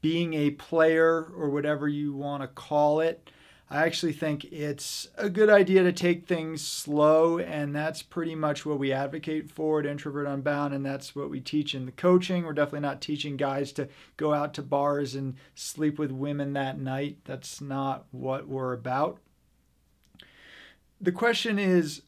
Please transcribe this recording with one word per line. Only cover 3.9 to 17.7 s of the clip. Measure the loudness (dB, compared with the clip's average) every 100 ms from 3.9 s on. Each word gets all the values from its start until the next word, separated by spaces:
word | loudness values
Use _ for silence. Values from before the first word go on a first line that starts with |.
| 0 -4
think | -2 -4 -4
it's | -6 -6 -6 -6 -8 -10 -12 -6
a | -4
good | 4 8
idea | 8 8 8
to | 6
take | 4 2 0
things | 0 -2 -2 -8
slow, | -8 -8 -2 4 6 8 6 2
and | -2 -4 -4
that's | -4 -4 -6
pretty | -10 -6 -6 -2
much | -2 -2
what | -4 -2
we | 0
advocate | 0 -2 -6 -6 -6 -6
for | -4 0 0
at | 0
Introvert | -6 -6 -6 -4
Unbound, | -2 -2 -2 -2
and | -4 -6
that's | -8 -10 -10
what | -8
we | -8
teach | -4 -2 -2
in | -6
the | -8
coaching. | 0 4 4 4 -4
We're | -2
definitely | -2 -2 0 -4
not | -4
teaching | -6 -6 -6 -4
guys | -2 -2 -4
to | -6 -8 -10 -20 -4
go | 0
out | 0 -2
to | -6
bars | -2 0 2 0 -2 -4
and | -6 -8 -16 -14
sleep | -12 -2 -2 0
with | -4
women | -4 -4 -4 -4
that | -2 -4 -6
night. | -6 -4 -6 -8
That's | -12 -12 -12 -14
not | -8